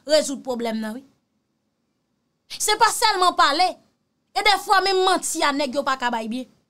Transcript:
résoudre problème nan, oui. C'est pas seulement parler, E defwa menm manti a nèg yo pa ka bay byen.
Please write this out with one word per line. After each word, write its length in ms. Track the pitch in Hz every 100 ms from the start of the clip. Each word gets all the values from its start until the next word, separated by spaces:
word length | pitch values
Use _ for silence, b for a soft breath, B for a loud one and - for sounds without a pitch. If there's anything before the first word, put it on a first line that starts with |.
résoudre 380 | - 302 285 269
problème 380 | 269 240 233 220
nan, 140 | 220
oui. 100 | 233 277 _ _ _ _ _ _ _ _ _ _ _ _ _ - B
C'est 180 | - 427
pas 140 | 427
seulement 440 | - 440 403 359
parler, 420 | 359 320 294 359 294 _ _ _ _ _
E 80 | 370
defwa 380 | 427 392 - 392
menm 220 | 381 381 370
manti 380 | 349 - 320 302
a 60 |
nèg 220 | 277 285 285
yo 80 | 277
pa 100 | 262
ka 100 | 247
bay 180 | 233 226
byen. 180 | 247 254 _ _